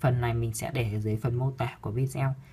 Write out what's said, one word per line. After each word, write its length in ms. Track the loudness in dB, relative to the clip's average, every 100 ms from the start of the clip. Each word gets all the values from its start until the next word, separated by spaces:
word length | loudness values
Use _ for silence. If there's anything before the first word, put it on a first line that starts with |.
phần 200 | 2 2
này 140 | 2
mình 200 | 2 0
sẽ 160 | -2 -2
để 180 | 0 0
ở 80 | 0
dưới 160 | 0 0
phần 180 | 0
mô 160 | 0 0
tả 260 | 0 -4 -4
của 100 | -4
video. 440 | -2 0 0 0 -2 -8